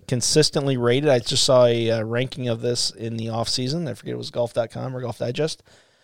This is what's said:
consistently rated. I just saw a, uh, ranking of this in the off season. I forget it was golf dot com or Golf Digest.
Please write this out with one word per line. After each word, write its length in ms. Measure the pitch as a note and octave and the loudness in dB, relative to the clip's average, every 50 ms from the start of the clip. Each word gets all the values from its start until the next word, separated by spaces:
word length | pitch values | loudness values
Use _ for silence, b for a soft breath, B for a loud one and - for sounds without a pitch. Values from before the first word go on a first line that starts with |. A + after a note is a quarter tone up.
| - | -6
consistently 680 | - C3 A#2+ - - - D3+ D3+ - - D#3 C#3 C#3 C3+ | -4 -2 -2 0 2 4 4 4 4 2 0 0 0 0
rated. 320 | B2 A#2+ A#2+ A#2+ C#3 D3 D3+ | 2 2 2 2 4 4 4
I 100 | C3 B2 | 4 4
just 240 | A2+ - D3 B2 - | 2 0 0 2 4
saw 220 | - C3 B2+ B2 | 6 6 6 6
a, 260 | A#2+ A#2+ A#2 A#2 A2+ | 6 4 2 2 0
uh, 120 | A2+ A2+ G#2+ | 0 0 -2
ranking 440 | A2+ A#2 A#2+ C3 B2+ - - B2+ | -2 -2 -2 -2 -4 -6 -6 -4
of 140 | B2 A2+ A2+ | -4 -4 -2
this 300 | B2 B2 A#2+ A#2+ - - | -2 -2 -2 0 -2 -4
in 260 | - A2+ A2+ A2+ A2+ | -4 -6 -8 -6 -6
the 120 | A2+ A2+ A2+ | -6 -6 -4
off 200 | A2+ A#2 A2+ - | -4 -4 -2 -2
season. 380 | - - B2+ B2+ D3 F3 E3+ C3 | -2 -2 -2 -2 -4 -4 -4 -6
I 60 | A2 | -8
forget 180 | - - - B2 | -8 -10 -8 -8
it 40 | |
was 140 | B2 A#2 - | -8 -8 -8
golf 220 | - B2+ A#2+ A#2 - | -4 -4 -4 -2 -2
dot 180 | B2 A#2 A2+ | -4 -4 -4
com 240 | - B2 A#2+ C3 C3 | -6 -10 -10 -8 -8
or 60 | B2+ | -8
Golf 160 | B2+ A#2 A2+ | -8 -8 -6
Digest. 460 | - A#2 A#2+ B2 D3 D3 D#3+ - - b b b b b b b b | -6 -6 -6 -2 -2 -2 -4 -4 -8 b b b b b b b b